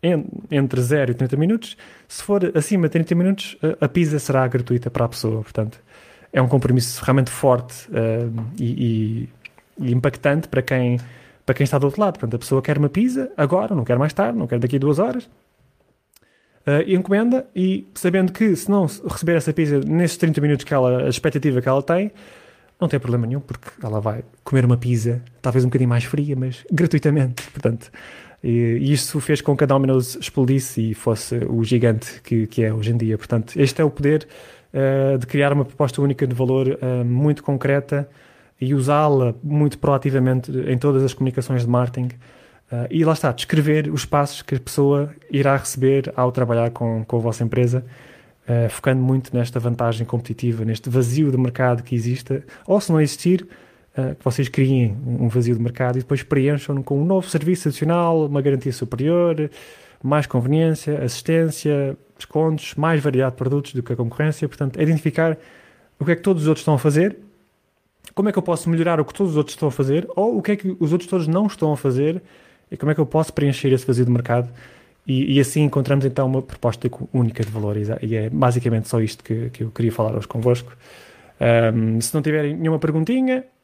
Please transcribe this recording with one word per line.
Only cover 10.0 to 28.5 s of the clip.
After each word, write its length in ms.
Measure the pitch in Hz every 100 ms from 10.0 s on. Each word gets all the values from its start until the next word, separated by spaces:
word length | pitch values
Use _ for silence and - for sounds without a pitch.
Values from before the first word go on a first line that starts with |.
| 139 135 147 143 160
para 140 | -
quem, 400 | 127 131 123 123 120 - - _ -
para 80 |
quem 100 | 131
está 140 | 139 143
do 60 |
outro 180 | 139 139
lado. 160 | 208 170
Portanto, 160 | 117
a 40 | 120
pessoa 220 | - 135
quer 160 | 131 143
uma 140 | 147
pizza 420 | 160 240 254 262
agora, 400 | - 147 180 214
não 100 | 190
quer 140 | 113 123
mais 140 | 147
tarde, 260 | - 208 233
não 80 | 120
quer 120 | 123
daqui 180 | 120 139
a 20 |
duas 200 | 139 147
horas. 280 | 226 254 - _ _ _ _ _ _ _ _ _ _ _ _ _ -
Ah, 160 | 143 170
encomenda 600 | 185 185 202 233 254 254 -
e 300 | 185 190 -
sabendo 380 | - 180 185 185
que 220 | 185 220
se 160 | 175 -
não 140 | 202 170 - -
receber 280 | - 165 170
essa 160 | 147
pizza 280 | 147 156 143
nesses 380 | 139 160 175 -
trinta 220 | 165 151
minutos 240 | 147 143
que 100 | -
ela, 300 | 143 127 123
a 40 | -
expectativa 520 | 127 160 147 143 127
que 60 | 127
ela 140 | 135
tem, 300 | 139 170 202 - - - - _ _ _
não 100 | 170
tem 120 | 139
problema 260 | 120 120 113
nenhum, 140 | 131
porque 300 | 139 - - -
ela 180 | 117 107
vai 220 | 107 110 123 _
comer 200 | - 135
uma 120 | 123 120
pizza, 460 | 120 120 113 123 - _
talvez 220 | 131 127
um 40 | 127
bocadinho 200 | 123 123
mais 160 | 120
fria, 320 | 120 147 143 139
mas 280 | 127 123 -
gratuitamente. 720 | 160 170 156 151 147 131 123 -
Portanto, 400 | - 123 113 - - - - - -
e, 360 | -